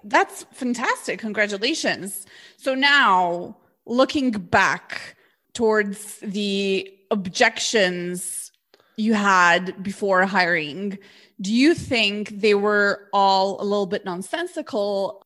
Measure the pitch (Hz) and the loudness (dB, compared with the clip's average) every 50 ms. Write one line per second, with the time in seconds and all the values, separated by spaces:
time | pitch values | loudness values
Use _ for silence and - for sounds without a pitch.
0 | - 208 233 311 392 381 - - - - - - 269 247 247 - 240 403 523 523 | -6 -2 0 0 0 0 -4 -12 -20 -20 -14 -8 -6 -4 -4 -4 -2 -4 -4 -4
1 | - - 180 190 - 220 202 214 208 202 202 190 214 262 320 - - 233 165 - | -6 -8 -8 -8 -8 -6 -2 -2 -2 -2 -2 -4 -4 -4 -4 -2 -2 -2 -4 -4
2 | 170 202 - - - - - - - - - _ - 269 262 262 269 285 285 285 | -6 -10 -12 -12 -14 -18 -20 -20 -20 -20 -20 _ -4 -4 -2 0 2 4 4 6
3 | 262 214 190 185 185 175 175 175 180 202 214 - _ _ _ _ _ - 233 247 | 6 6 4 4 4 2 0 -2 -6 -10 -14 -18 _ _ _ _ _ -2 2 2
4 | 262 262 - 311 262 254 214 208 175 - - 208 190 156 143 180 - - - - | 2 2 2 0 0 0 -2 -2 -2 0 2 4 4 4 2 -2 -4 -10 -14 -12
5 | - - - _ _ _ _ _ _ _ - - 240 220 214 214 202 202 196 - | -12 -14 -20 _ _ _ _ _ _ _ -6 -2 0 2 4 2 2 0 -4 -10
6 | - - - - - 220 185 208 208 202 196 196 196 196 190 190 - - - _ | -12 -14 -16 -14 -10 -8 -4 -4 -2 -2 0 0 0 0 -2 -2 -4 -6 -12 _
7 | _ - 226 208 180 185 175 - 240 226 226 - - - - 220 190 180 180 175 | _ -4 -4 -4 -4 -4 0 2 2 2 2 0 -2 0 2 2 2 2 0 -2
8 | 175 175 180 180 - - - - - - - _ _ _ _ _ _ _ _ - | -4 -6 -6 -8 -8 -10 -12 -12 -14 -16 -18 _ _ _ _ _ _ _ _ -4
9 | 214 220 226 208 202 202 190 185 175 175 170 180 185 185 185 - 185 202 196 - | 0 0 0 2 4 4 6 6 6 6 6 4 2 -2 -8 -8 -8 -10 -8 -4
10 | 214 196 190 180 185 196 190 190 180 170 175 165 151 147 135 180 196 202 190 202 | -2 0 2 2 2 2 2 2 2 2 0 0 -2 -4 -8 -8 -8 -8 -8 -10
11 | - - - - - _ _ - 190 190 220 240 262 311 339 - - - 269 233 | -12 -20 -20 -20 -20 _ _ -10 -6 -2 2 4 4 4 4 2 0 -2 0 0
12 | 214 202 202 208 208 - 214 202 196 214 208 202 202 208 208 208 202 202 202 - | 0 0 -2 -4 -6 -8 -6 0 2 2 2 4 2 2 2 2 2 2 0 -2
13 | - - - 202 196 196 190 190 190 196 190 - - 202 202 208 202 180 202 - | -6 -2 0 2 4 4 4 4 2 0 -2 -4 -4 -2 -2 -2 -2 -2 -4 -6
14 | - 190 175 175 196 - - 320 339 359 - 320 302 - - 220 202 208 202 196 | -6 -6 -8 -8 -8 -8 -6 -6 -6 -8 -8 -10 -10 -6 -4 -4 -2 -2 -2 -2
15 | 196 185 - - - | -4 -4 -6 -10 -10